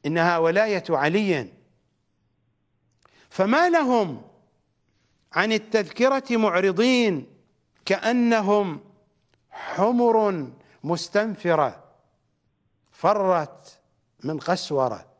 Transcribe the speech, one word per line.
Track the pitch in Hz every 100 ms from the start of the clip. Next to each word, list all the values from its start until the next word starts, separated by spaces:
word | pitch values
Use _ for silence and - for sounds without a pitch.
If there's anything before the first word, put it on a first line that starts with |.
| -
إنها | 170 170 170
ولاية | 165 180 220 190 175
علي. | 151 143 190 202 156 113 _ _ _ _ _ _ _ _ _ _ _ _ _ _ _ _ _ _
"فما | - 196 277 349
لهم | 339 262 240 185 117 - _ _ _ _ _ _ _ _ _ _
عن | 160 208
التذكرة | 220 214 220 196 - 254 269 262 233
معرضين | 214 175 190 180 240 247 226 156 - _ _ _ _ _
كأنهم | - - 220 247 233 226 196 208 196 147 - _ _ _ _ _ _
حمر | - - - 208 240 240 226 208 180 127 - _ _
مستنفرة | 156 170 - 202 220 196 175 156 135 - - _ _ _ _ _ _ _ _ _ _
فرت | - 165 208 190 175 147 - - _ _ _ _ _
من | 139 156
قسورة". | - 185 - 143 127 101 -